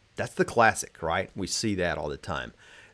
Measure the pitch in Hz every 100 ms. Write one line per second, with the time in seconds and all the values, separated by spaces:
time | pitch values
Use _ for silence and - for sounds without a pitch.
0 | _ - 104 - 180 120 110 - - -
1 | 80 90 - - 92 - 113 95 87 78
2 | 78 71 - 71 58 - - - -